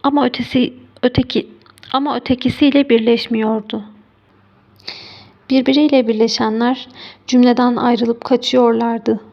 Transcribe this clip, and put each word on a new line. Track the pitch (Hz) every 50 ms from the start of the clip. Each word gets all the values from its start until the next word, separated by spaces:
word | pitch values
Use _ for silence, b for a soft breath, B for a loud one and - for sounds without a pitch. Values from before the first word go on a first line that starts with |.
| -
Ama | 285 277 294 254
ötesi, | 247 247 - 247 - - 254 254 - - - - _ _ - -
öteki, | 247 247 - 247 - - 214 - - - - _ - _ _ - - -
ama | 269 285 294 254
ötekisiyle | - - - 254 254 - 254 - - 294 277 262 285 269 -
birleşmiyordu. | 233 233 220 233 233 233 - - 233 220 220 220 226 220 214 - - 214 208 - - - _ _ _ _ _ _ _ _ _ _ _ _ _ _ _ B B B B B B B B B B B B B _ -
Birbiriyle | 262 262 254 269 269 294 302 294 294 262 240
birleşenler | 220 226 214 226 226 - - 233 220 214 226 233 247 262 247 - B B B B B B B B
cümleden | - 262 247 247 247 240 247 247 247 240
ayrılıp | 226 - 247 240 208 233 226 233 233 -
kaçıyorlardı. | - 254 240 247 - 254 254 240 233 226 226 233 233 226 226 - 226 220 208 - -